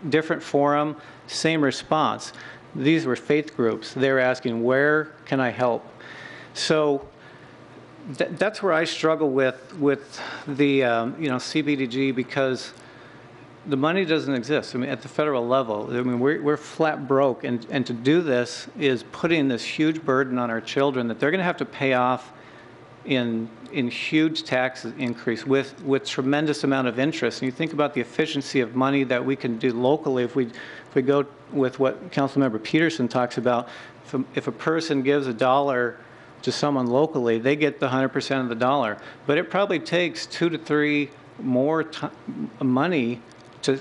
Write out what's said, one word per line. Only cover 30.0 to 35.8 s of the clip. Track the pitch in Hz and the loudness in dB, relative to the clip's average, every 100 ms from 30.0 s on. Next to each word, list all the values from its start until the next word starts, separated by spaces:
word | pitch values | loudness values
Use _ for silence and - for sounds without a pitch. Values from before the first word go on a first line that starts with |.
| 156 127 | 2 0
if | 120 139 | 0 0
we, | |
if | 120 113 - - - | -2 -4 -16 -16 -4
we | 147 | 0
go | 127 143 143 - - | 4 2 2 -8 -8
with | 143 127 - | 0 0 2
what | 131 - 180 | 0 0 -6
Councilmember | - 139 139 135 110 | -2 0 2 0 0
Peterson | - 160 165 - 120 | 0 2 2 0 0
talks | 131 123 - | 0 0 0
about. | 120 120 123 - - - | 0 0 -2 -12 -20 -20
If | - | -8
a, | 135 131 - | -6 -4 -4
if | 135 | -6
a | |
person | - - 160 160 139 | -4 0 0 0 0
gives | 131 143 135 | 2 2 0
a | |
dollar | 110 131 135 143 127 | 0 4 4 2 0